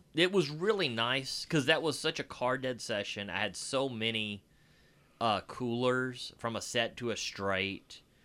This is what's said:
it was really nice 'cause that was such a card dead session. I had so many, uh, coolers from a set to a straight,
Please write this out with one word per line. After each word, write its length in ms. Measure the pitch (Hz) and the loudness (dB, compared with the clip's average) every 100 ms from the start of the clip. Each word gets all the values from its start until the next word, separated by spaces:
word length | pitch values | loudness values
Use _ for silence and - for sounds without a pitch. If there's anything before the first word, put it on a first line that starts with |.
| - | -4
it 200 | 151 185 | 2 4
was 160 | 196 143 | 4 2
really 400 | 151 190 208 156 | 0 0 2 0
nice 560 | 113 117 131 135 - - | 0 0 0 -2 -6 0
'cause 220 | 160 131 | 2 4
that 140 | 160 | 4
was 160 | 156 - | 2 0
such 220 | 156 160 | -2 -2
a 40 | |
card 400 | 131 - 123 131 | -6 -2 0 0
dead 180 | 131 117 | -2 -4
session. 480 | - 107 101 107 101 | -2 -2 -2 -4 -4
I 100 | 90 | -2
had 160 | 104 92 | -2 -4
so 320 | - 131 139 | -2 0 0
many, 560 | 113 113 113 107 101 - _ - _ - _ _ _ | 0 0 0 -2 -6 -12 _ -20 _ -20 _ _ _
uh, 180 | 117 98 | 2 2
coolers 920 | - - 123 120 123 127 127 123 - - | 0 -4 -2 2 4 4 2 -4 -12 -6
from 200 | 117 107 | -4 -4
a 40 | |
set 360 | - 120 117 - | -2 0 0 -2
to 140 | 117 | -4
a 60 | 104 | -2
straight, 840 | - - 98 95 98 95 - - - _ | -4 -2 0 2 0 -4 -10 -20 -20 _